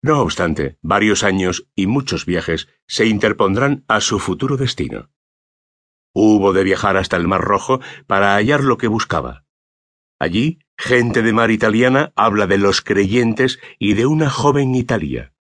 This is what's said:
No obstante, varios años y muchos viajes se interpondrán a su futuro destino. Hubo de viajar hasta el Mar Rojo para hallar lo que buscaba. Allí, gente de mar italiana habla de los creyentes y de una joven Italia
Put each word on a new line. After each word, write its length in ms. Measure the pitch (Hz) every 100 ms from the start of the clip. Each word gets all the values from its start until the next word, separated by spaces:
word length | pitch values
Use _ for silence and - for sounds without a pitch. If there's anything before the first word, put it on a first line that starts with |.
No 200 | 139 151
obstante, 560 | 95 - 90 73 71 -
varios 440 | 82 101 107 98 104
años 420 | 95 92 90 - -
y 120 | 98
muchos 380 | 117 135 80 -
viajes 440 | 87 - 80 - _ _
se 200 | - 113
interpondrán 760 | 104 110 104 101 101 139 143 _
a 100 | 107
su 200 | - 104
futuro 360 | - 90 131 139
destino. 540 | 131 - - - - _ _ _ _ _ _ _ _ _ _
Hubo 400 | - 107 107 98
de 100 | 95
viajar 320 | 95 92 104 95
hasta 220 | 95 90
el 100 | 87
Mar 140 | 95
Rojo 400 | 87 101 - 131 - - _
para 300 | 98 101 101
hallar 280 | 110 143
lo 140 | 135 127
que 100 | 120
buscaba. 560 | 110 - 82 64 67 _ _ _ _ _ _ _ _
Allí, 400 | 80 95 147 165 _ -
gente 440 | - 123 120 120
de 120 | 113
mar 180 | 110 113
italiana 600 | 110 113 107 123 131 147 -
habla 320 | 110 104 98
de 120 | 98
los 220 | 98 95
creyentes 760 | - 101 98 117 117 110 131 - - -
y 180 | 101 101
de 100 | 123
una 240 | 156 151
joven 440 | - 139 143 135
Italia 600 | 127 123 113 76 64 57 _